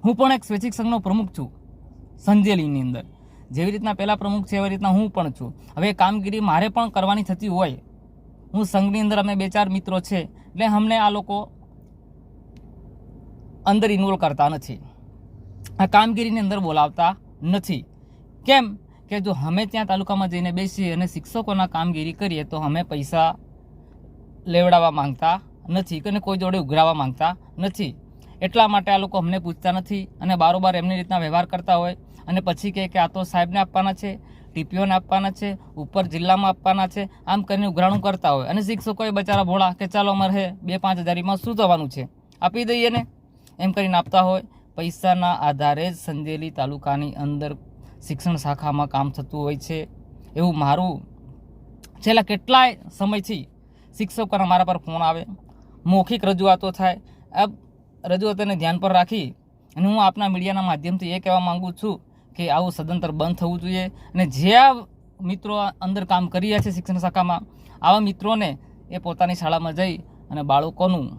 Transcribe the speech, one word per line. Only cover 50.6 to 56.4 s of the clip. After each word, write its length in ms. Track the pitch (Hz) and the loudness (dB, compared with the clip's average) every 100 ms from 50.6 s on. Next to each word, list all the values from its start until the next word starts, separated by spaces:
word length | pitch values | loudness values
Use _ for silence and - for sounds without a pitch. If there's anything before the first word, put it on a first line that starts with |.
| 143 151 180 151 - - - - - - - - - - | 2 2 0 -4 -12 -20 -20 -20 -20 -20 -20 -20 -20 -6
છેલ્લા 220 | 214 226 | 2 2
કેટલાય 560 | 208 208 - 262 254 - - - | 2 -4 4 6 6 2 -18 -4
સમયથી 500 | 196 208 196 190 135 - - - - - | -2 -2 -4 -8 -10 -20 -20 -20 -20 -8
શિક્ષકોના 480 | 214 - 208 196 | -6 -4 -2 0
મારા 180 | 185 180 | 4 4
પર 140 | 185 175 | 2 -2
ફોન 240 | - 165 | -4 -2
આવે, 240 | 165 165 175 190 - - - - | -2 -2 -8 -16 -20 -20 -20 -6
મૌખિક 400 | 165 190 185 233 | 2 2 2 0
રજૂઆતો 460 | 196 180 | 0 2